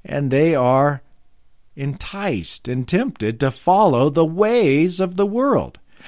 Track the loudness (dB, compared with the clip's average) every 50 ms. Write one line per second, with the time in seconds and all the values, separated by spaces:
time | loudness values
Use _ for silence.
0 | -12 -8 -4 -4 -2 0 2 2 2 2 2 2 2 2 2 2 2 0 0 -4
1 | -8 _ -20 -20 -20 -20 -20 -20 -20 -20 -20 -20 -20 -18 -12 -8 -6 -6 -6 -8
2 | -10 -12 -10 -6 -4 -4 -4 -4 -6 -8 -12 -10 -8 -6 -6 -4 -2 0 0 0
3 | 0 -2 -4 -4 -4 -4 -2 -2 -2 -2 -2 -2 0 2 4 4 4 4 4 4
4 | 2 2 2 2 0 2 2 0 2 2 2 2 2 4 2 2 2 0 0 -2
5 | -4 -4 -2 -2 -2 -2 0 0 0 2 0 0 -2 -4 -10 -18 -20 -20 -20 -20
6 | -20